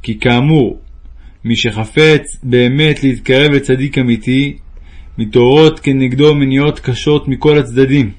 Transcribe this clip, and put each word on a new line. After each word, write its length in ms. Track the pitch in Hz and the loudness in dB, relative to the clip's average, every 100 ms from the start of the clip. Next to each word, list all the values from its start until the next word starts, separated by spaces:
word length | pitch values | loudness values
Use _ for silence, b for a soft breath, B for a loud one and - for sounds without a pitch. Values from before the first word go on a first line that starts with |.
כי 160 | - 107 | -8 -2
כאמור, 640 | 123 120 143 156 113 - - - - b b b | 0 2 2 2 0 -4 -18 -20 -20 b b b
מי 120 | 117 113 | -6 -4
שחפץ 800 | 117 104 107 - 156 151 151 - | -4 -6 -4 2 2 2 -2 -12
באמת 600 | 127 123 123 139 156 139 | 0 2 2 2 0 0
להתקרב 480 | 135 117 - 131 147 | -2 -2 0 2 2
לצדיק 480 | 143 135 131 135 139 | 0 0 -2 -2 -2
אמיתי, 580 | 123 113 123 131 143 139 - - b b b - | -2 -2 -2 -2 -2 -8 -18 -20 b b b -8
מתעוררות 640 | 107 123 120 147 156 156 | -2 2 4 6 4 2
כנגדו 540 | 143 135 131 131 151 | -4 -2 -2 2 2
מניעות 460 | 147 135 135 147 143 | 2 0 0 0 -4
קשות 480 | - 120 - 151 143 | -6 -4 -2 -2 -2
מכל 300 | 127 151 147 | -2 2 2
הצדדים 520 | 123 120 135 143 110 | 0 0 2 2 0